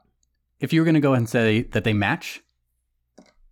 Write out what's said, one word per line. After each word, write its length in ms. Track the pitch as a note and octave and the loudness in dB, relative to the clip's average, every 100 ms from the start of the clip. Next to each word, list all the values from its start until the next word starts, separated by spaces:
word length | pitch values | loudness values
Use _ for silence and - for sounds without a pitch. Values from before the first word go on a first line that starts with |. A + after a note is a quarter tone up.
| _ _ _ _ _ _ | _ _ _ _ _ _
if 120 | C3+ | -2
you 80 | D#3+ | 0
were 60 | D#3+ | 2
gonna 140 | D#3 | 2
go 120 | C#3+ | 2
and 140 | C3 A2+ | 0 0
say 340 | B2 A2+ G#2+ | 0 2 0
that 220 | B2 A2+ | -2 -4
they 80 | A2+ | -2
match, 480 | G#2 G2+ D#3+ - - _ _ _ _ _ _ _ _ - _ _ | 0 0 -2 -8 -18 _ _ _ _ _ _ _ _ -20 _ _